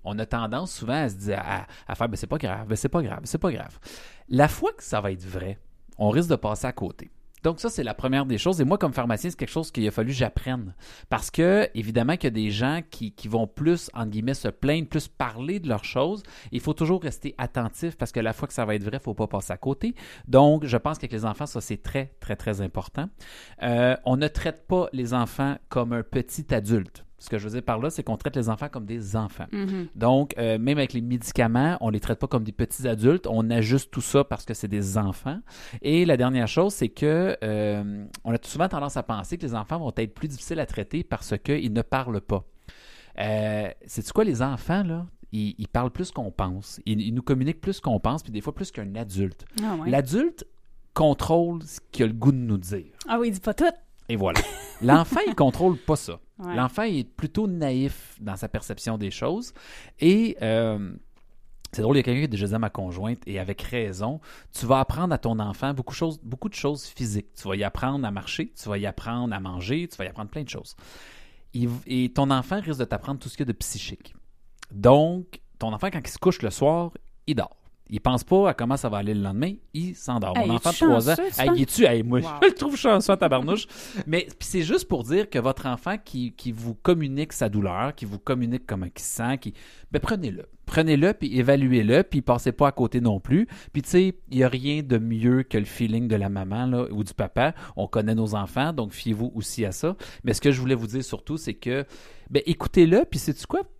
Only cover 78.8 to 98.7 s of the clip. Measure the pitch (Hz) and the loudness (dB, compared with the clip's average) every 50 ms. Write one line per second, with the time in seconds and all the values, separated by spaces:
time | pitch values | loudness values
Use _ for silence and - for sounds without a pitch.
78.8 | - 117 104 101 101 104 107 104 98 98 95 110 143 185 202 - - - - 151 | -2 -2 -2 -2 -2 0 0 0 0 -2 0 -2 -2 -2 -4 -8 -14 -10 -6 -6
79.8 | 170 185 175 - - - 123 117 - 95 92 120 107 110 113 117 - 165 170 - | -6 -6 -6 -8 -6 -4 -2 -2 0 0 0 0 2 2 0 2 2 0 2 6
80.8 | 330 330 120 117 117 139 165 - 359 392 - - 131 320 349 349 135 - - - | 6 6 8 6 6 4 2 2 2 -2 0 2 4 4 4 4 2 2 6 6
81.8 | 240 139 120 117 113 120 123 123 160 165 151 147 - 392 370 - 285 294 285 240 | 6 8 8 4 2 2 2 2 2 0 2 6 6 6 6 4 -4 -4 -2 2
82.8 | - 254 214 190 - - 190 190 185 160 135 127 135 151 190 220 - - - - | 4 6 6 6 6 4 2 4 4 4 4 2 2 0 -2 -2 -2 -10 -14 -16
83.8 | - - - 202 - 151 156 175 185 - - - - - - 185 160 160 254 359 | -16 -10 -8 -8 -4 0 0 -2 -2 -4 -12 -12 -10 -4 -2 -2 0 2 0 0
84.8 | - - 170 135 113 117 156 196 214 202 - 127 113 131 135 - - 135 123 120 | 2 0 -2 -2 0 0 0 0 0 2 -2 0 0 0 0 0 -2 -4 -4 -4
85.8 | - 175 202 220 - - - 127 123 117 - - - 127 113 113 117 117 113 - | -4 -6 -6 -6 -8 -8 -6 -6 -6 -6 -8 -8 -8 -8 -6 -6 -6 -8 -8 0
86.8 | - - 180 165 151 135 135 139 156 156 - - 127 110 101 104 98 92 87 95 | 2 2 4 4 2 -2 -2 -4 -4 -4 -2 -2 -2 0 2 2 0 0 0 -2
87.8 | 117 139 151 - - 101 101 101 _ - 135 123 120 117 123 127 - - 101 95 | -2 -4 -4 -6 -10 -10 -10 -8 _ -2 0 0 0 -2 -2 -4 -4 -6 -6 -6
88.8 | 90 90 - - - - - - 117 120 135 135 - 110 - - - - - - | -6 -8 -10 -10 -8 -8 -4 -2 -2 -2 -2 -2 -4 -10 -12 -12 -20 -20 -20 -20
89.8 | - - - 147 - - 226 202 165 117 92 - - - - - - - - 160 | -12 -4 -2 -2 0 0 -2 -2 -2 -6 -6 -8 -12 -16 -20 -14 -12 0 2 2
90.8 | 160 160 151 143 156 190 214 - - 139 - 127 120 127 139 139 139 127 127 120 | 6 6 6 6 6 4 4 2 -4 0 2 4 6 6 6 6 6 4 4 4
91.8 | 107 107 123 - - - - 143 - - 120 120 - 131 117 - 147 139 - - | 6 6 6 4 4 4 0 0 2 2 2 2 2 -2 2 4 2 2 4 2
92.8 | 123 110 - 123 120 117 104 95 - - 131 180 233 - - - - - - 147 | 0 2 2 2 2 2 2 2 0 2 4 4 4 0 -4 -18 -18 -6 -6 -6
93.8 | 139 - - 180 185 190 180 - - - 131 127 127 127 127 127 131 143 147 151 | -4 4 6 6 6 6 0 -4 -12 -2 4 4 4 4 4 0 -2 -2 -2 -2
94.8 | 147 131 123 113 113 113 117 113 113 123 127 131 127 - - 107 104 - - - | 2 2 2 2 2 0 0 2 4 4 4 4 2 2 0 0 0 -2 -2 -2
95.8 | 120 107 110 113 123 113 110 101 101 98 101 98 95 92 98 113 127 127 127 120 | 0 0 2 0 2 2 2 2 2 0 -2 -2 -4 -4 -2 -2 0 0 0 0
96.8 | 123 - 104 104 104 - - - 107 92 - 120 123 151 - - - - - - | 0 -2 -2 -4 -4 -4 -2 -4 -4 -2 2 2 2 2 0 -4 -16 -14 -6 -6
97.8 | 101 92 - 117 107 107 110 110 110 107 107 104 98 90 - 131 139 160 | -6 0 0 0 2 2 2 0 0 0 -2 -4 -4 -4 -2 -2 -2 0